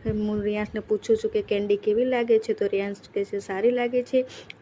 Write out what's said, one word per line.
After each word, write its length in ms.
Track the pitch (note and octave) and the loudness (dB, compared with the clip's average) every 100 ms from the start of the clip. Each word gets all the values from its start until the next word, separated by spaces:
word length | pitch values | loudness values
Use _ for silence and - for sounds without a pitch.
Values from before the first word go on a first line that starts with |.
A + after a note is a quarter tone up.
| A3 | -2
હું 360 | G#3+ G#3 G#3+ | -2 -2 -2
રિયાંશને 380 | G#3 G#3 G#3 A3 | -2 -2 -4 -8
પૂછું 360 | G3+ G#3+ - A3 | -2 -2 2 2
છું 140 | G#3+ | 2
કે 120 | G#3+ | -2
કેન્ડી 340 | G3+ G3+ G3+ G3+ | -2 -2 0 0
કેવી 280 | G#3 G#3+ | 2 2
લાગે 340 | B3+ B3+ A#3 A3 | 2 0 4 2
છે. 140 | A3 | 2
તો 140 | G#3+ G3+ | -2 0
રિયાંશ 300 | G3 G3+ G3+ - | 0 -4 -8 -8
કહે 100 | - | -6
છે, 140 | G3 G3+ | -4 -6
"સારી 320 | G3 F#3+ A3 | -6 0 2
લાગે 320 | B3 A#3+ B3 | 2 0 -2
છે." 220 | B3 C4 B3+ - - - | 0 0 0 -8 -18 -10